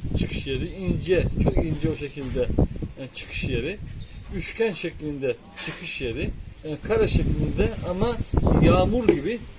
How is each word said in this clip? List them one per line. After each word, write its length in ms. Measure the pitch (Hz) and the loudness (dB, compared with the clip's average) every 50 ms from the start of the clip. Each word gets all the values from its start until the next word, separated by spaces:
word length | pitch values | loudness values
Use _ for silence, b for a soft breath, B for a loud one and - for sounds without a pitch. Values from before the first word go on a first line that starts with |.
| - - - - | -6 -4 -2 0
çıkış 280 | - - - - - | -2 0 -2 -6 -4
yeri, 220 | 139 135 131 - 180 - | -4 -2 -2 -4 -4 -6
ince, 500 | 190 190 175 - - - 165 185 165 - - - - - | -6 -2 -2 -2 -2 2 2 2 4 4 2 2 2 2
çok 120 | 156 - | 4 4
ince 340 | 160 170 160 156 147 156 160 | 4 2 2 0 0 0 -2
o 60 | 151 | -2
şekilde, 460 | - 147 135 - 147 135 127 - 131 123 - - - 139 135 - - - - - - | -2 -6 -10 -8 -8 -6 -4 0 0 0 0 4 2 2 2 2 -6 -8 -8 -8 -10
e, 100 | 135 - - | -12 -10 -10
çıkış 300 | - - - - - - | -10 -10 -8 -6 -4 -4
yeri, 340 | - 127 117 123 160 202 208 - - - B B B B B B - - | -2 -2 -2 -2 -4 -6 -6 -10 -10 -10 B B B B B B -8 -6
üçgen 380 | 185 - - - - 226 226 185 | -6 -6 -6 -2 0 0 0 0
şeklinde 640 | - - 165 - - 151 151 147 139 135 127 117 - - - - - - | -2 -6 -8 -8 -6 -8 -6 -6 -2 -2 -2 -2 -4 -6 -18 -12 -10 -8
çıkış 340 | 160 - - 180 151 - - | -8 -8 -8 -8 -8 -6 -4
yeri, 300 | 131 120 113 135 170 - - - - - - - - | -4 -4 -4 -4 -4 -4 -6 -6 -10 -14 -14 -14 -10
e, 120 | 156 151 - - - | -8 -8 -8 -2 0
kare 200 | 220 226 214 - | 2 2 4 4
şeklinde 640 | - 165 151 139 147 151 151 151 - - 202 226 - - - 175 | 4 4 4 2 2 2 0 0 2 2 2 0 0 -2 -6 -4
ama 260 | 180 185 214 240 233 220 - - - - - - - - - | -2 0 0 0 0 -2 -4 0 0 2 4 6 6 8 8
yağmur 460 | - - 185 185 - 214 254 226 202 | 8 8 8 6 4 2 4 6 6
gibi 300 | - 147 139 190 240 226 - - - | 6 6 4 -2 -4 -4 -6 -10 -16